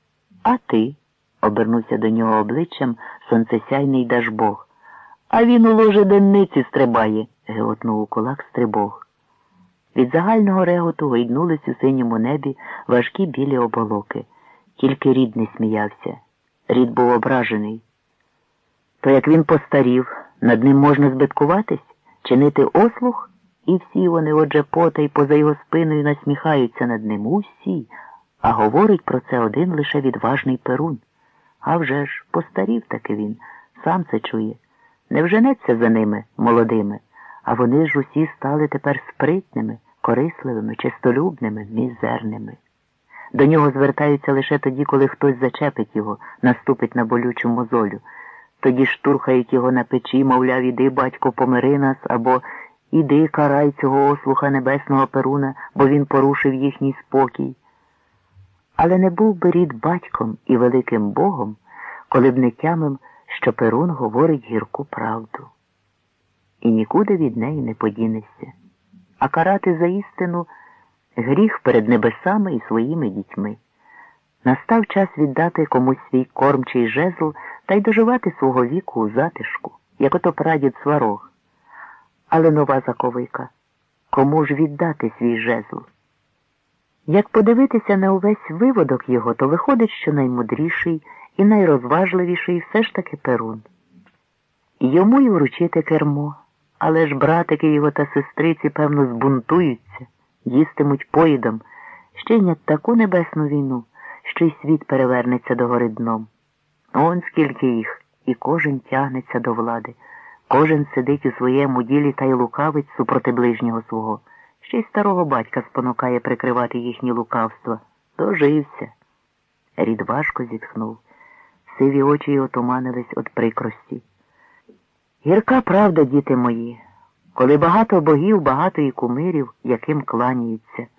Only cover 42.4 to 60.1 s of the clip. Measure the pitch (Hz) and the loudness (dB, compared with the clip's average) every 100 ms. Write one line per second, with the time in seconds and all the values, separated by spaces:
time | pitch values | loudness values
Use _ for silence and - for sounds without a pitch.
42.4 | 107 - _ _ _ _ _ - - - | -12 -16 _ _ _ _ _ -20 -10 2
43.4 | 143 160 147 135 139 135 147 143 - 139 | 4 6 4 2 0 2 0 0 0 -2
44.4 | 135 147 143 131 143 139 135 - 143 123 | 0 -2 -2 -4 0 2 2 2 -2 0
45.4 | 127 - 147 - 107 - 107 101 - - | -2 -2 -4 -4 -6 -4 -6 -8 -14 -2
46.4 | 127 - - 131 117 127 113 120 120 117 | 0 0 0 -2 -2 -4 -2 -2 -2 -4
47.4 | 120 117 117 123 104 101 - - - - | -2 -2 -2 -2 -2 -4 -14 -20 -20 -20
48.4 | - _ 135 127 131 - 143 143 - 131 | -20 _ 0 2 0 0 0 0 2 0
49.4 | 120 131 127 127 117 127 - 131 139 127 | 2 0 2 0 0 -4 -2 0 2 2
50.4 | 127 127 127 120 131 135 131 - 135 120 | 2 0 0 0 0 0 -2 -2 -4 0
51.4 | 127 127 127 143 139 135 - 123 117 127 | 0 2 2 2 0 -2 -4 -2 2 0
52.4 | - - - _ _ - 147 143 156 151 | -2 -14 -20 _ _ 0 2 2 2 2
53.4 | 147 139 147 143 139 135 139 143 - 135 | 0 2 0 0 0 2 2 2 0 -2
54.4 | 143 139 127 139 - 139 135 135 131 139 | 0 0 0 -2 0 0 0 -2 -2 -2
55.4 | 139 135 - - 135 147 143 139 135 139 | -4 -6 -12 0 2 2 2 2 2 2
56.4 | 139 131 139 139 139 135 - 135 131 - | 0 0 -2 -2 -6 -6 -4 0 0 -2
57.4 | 135 131 _ _ _ _ _ _ _ _ | -8 -10 _ _ _ _ _ _ _ _
58.4 | _ _ _ - 165 185 185 175 220 185 | _ _ _ -2 2 4 2 2 2 2
59.4 | 175 175 175 117 151 180 - | 2 2 0 -2 -4 -4 -6